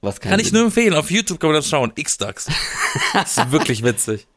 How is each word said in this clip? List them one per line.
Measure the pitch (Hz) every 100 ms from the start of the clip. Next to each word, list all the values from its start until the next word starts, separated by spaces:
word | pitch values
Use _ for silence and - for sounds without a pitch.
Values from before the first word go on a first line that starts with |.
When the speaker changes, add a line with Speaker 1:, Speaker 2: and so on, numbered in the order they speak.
Speaker 1:
Was | 101 -
keinen | -
Speaker 2:
Kann | 202
ich | 220
Speaker 1:
Sinn? | 214
Speaker 2:
nur | 233
empfehlen, | 220 233
auf | 156 151
YouTube | 190 220 170
kann | 160
man | 156
das | 143
schauen. | 151 120 -
X-Ducks. | - - 104 - - - - - - 139 -
Das | 202 190 -
ist | 123
wirklich | 147 - 117
witzig. | 120 113 - 107 -